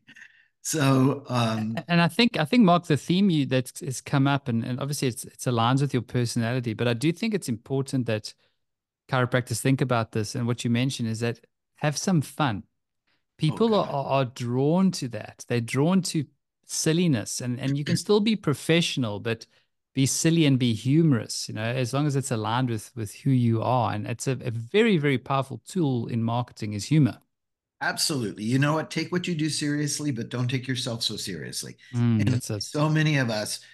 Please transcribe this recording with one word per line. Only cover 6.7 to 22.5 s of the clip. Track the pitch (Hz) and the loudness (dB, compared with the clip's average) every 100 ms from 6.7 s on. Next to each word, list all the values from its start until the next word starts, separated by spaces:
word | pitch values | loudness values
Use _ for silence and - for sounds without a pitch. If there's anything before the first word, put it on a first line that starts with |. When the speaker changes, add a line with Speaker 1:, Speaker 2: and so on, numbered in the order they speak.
Speaker 2:
but | 107 120 | -2 0
I | |
do | 113 147 | 0 -2
think | 170 - | -2 -2
it's | 202 - | -4 -4
important | 113 - 135 135 135 113 | -8 -4 -4 -2 -2 -2
that | 107 - - _ _ _ _ _ _ - | -4 -6 -16 _ _ _ _ _ _ -4
chiropractors | 131 123 127 - 117 | 0 2 0 0 -2
think | 135 135 | 0 2
about | 131 120 110 | 2 0 0
this. | 113 104 | -4 -4
And | 127 120 | -2 -2
what | 120 | -2
you | 120 | 0
mentioned | 117 135 127 117 | 0 0 -2 -4
is | 110 | -2
that | 117 113 _ _ _ _ | -4 -6 _ _ _ _
have | 151 143 | -4 -2
some | - 175 | 0 0
fun. | - - 147 98 - _ _ _ _ _ _ - | 0 -2 -2 -2 -8 _ _ _ _ _ _ -4
People | 156 - 226 | -2 2 2
Speaker 1:
Oh, | 208 | 2
Speaker 2:
are, | 147 | 0
Speaker 1:
God. | |
Speaker 2:
are, | 143 135 | -2 0
are | 135 127 | 0 0
drawn | - 120 123 143 175 190 | -4 -2 0 2 4 2
to | - 131 | 0 -6
that. | 110 - - - | -8 -12 -16 -4
They're | 120 | -2
drawn | 117 131 151 190 | 0 0 2 2
to | - 160 135 _ _ _ - | 0 -4 -6 _ _ _ -10
silliness, | - 165 160 175 120 - - | -2 0 2 4 2 -2 -8
and, | 123 123 | -8 -6
and | 135 139 | -4 -4
you | |
can | 147 170 | -2 -2
Speaker 1:
<clears throat> | |
Speaker 2:
still | - 208 | 2 2
be | 214 214 | 4 0
professional, | - 135 - 165 165 - 117 104 | 0 -2 2 2 2 -2 -4 -4
but | 110 113 - _ _ _ _ | -4 -6 -8 _ _ _ _
be | 135 135 | 0 0
silly | - 165 165 | 2 2 4
and | 147 131 | 4 4
be | 123 | 2
humorous, | 107 123 151 165 117 - - - | 0 2 4 4 2 0 -8 -8
you | |
know, | 110 | -6
as | 113 131 120 | -4 -2 -2
long | 135 147 | -2 0
as | 139 | -2
it's | 127 | -2
aligned | 117 107 | -4 -2